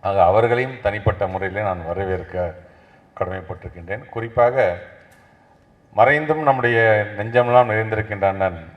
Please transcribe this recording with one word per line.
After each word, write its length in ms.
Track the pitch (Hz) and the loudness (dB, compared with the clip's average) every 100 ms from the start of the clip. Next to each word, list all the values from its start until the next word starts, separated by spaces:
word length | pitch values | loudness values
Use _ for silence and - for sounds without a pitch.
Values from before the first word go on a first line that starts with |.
ஆக 160 | 98 98 87 | -2 2 4
அவர்களையும் 460 | 101 113 120 131 127 | 4 2 0 -2 -4
தனிப்பட்ட 380 | 104 104 107 101 98 | -6 -2 -2 -2 -4
முறையிலே 300 | 92 95 95 107 | -4 -6 -4 -4
நான் 180 | 90 82 | -4 -6
வரவேற்க 600 | 87 95 92 92 90 87 85 - - _ _ _ - | -6 -4 -4 -6 -6 -6 -8 -20 -20 _ _ _ -10
கடமைப்பட்டிருக்கின்றேன். 840 | 90 92 85 87 92 90 85 104 139 | -8 -8 -12 -14 -14 -16 -12 -12 -10
குறிப்பாக 540 | 113 117 113 120 131 104 87 - - - _ _ _ _ _ _ _ _ 101 | -10 -6 2 2 4 0 -2 -12 -20 -20 _ _ _ _ _ _ _ _ 2
மறைந்தும் 460 | 123 147 151 151 147 | 4 4 0 0 2
நம்முடைய 300 | 131 120 117 113 107 104 - | 2 2 2 4 2 0 -6
நெஞ்சமெல்லாம் 540 | 107 120 123 123 120 | 0 2 6 6 6
நிறைந்திருக்கின்ற 540 | 107 113 110 107 101 98 | 2 -2 -4 -4 -2 -2
அண்ணன் 260 | 95 95 85 80 | 0 -2 -4 -16